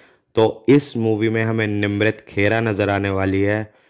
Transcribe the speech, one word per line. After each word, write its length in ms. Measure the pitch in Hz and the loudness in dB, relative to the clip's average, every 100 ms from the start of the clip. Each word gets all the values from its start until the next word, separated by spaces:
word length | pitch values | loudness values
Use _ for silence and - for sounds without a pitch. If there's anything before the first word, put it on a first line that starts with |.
| _ _ _ - | _ _ _ 0
तो 280 | 110 - - | 0 0 2
इस 280 | 143 143 117 | 2 2 -4
मूवी 320 | 113 107 110 | -2 0 0
में 140 | 113 | 0
हमें 240 | 113 113 107 | -2 -2 -2
निम्रत 580 | 104 104 101 107 107 - | -2 -2 0 0 -2 -6
खेरा 320 | - 101 113 | -2 0 2
नज़र 300 | 113 101 101 | 0 0 0
आने 200 | 98 101 | 0 -2
वाली 320 | 95 95 98 | -2 -2 0
है। 300 | 101 107 107 _ _ | 0 -2 -6 _ _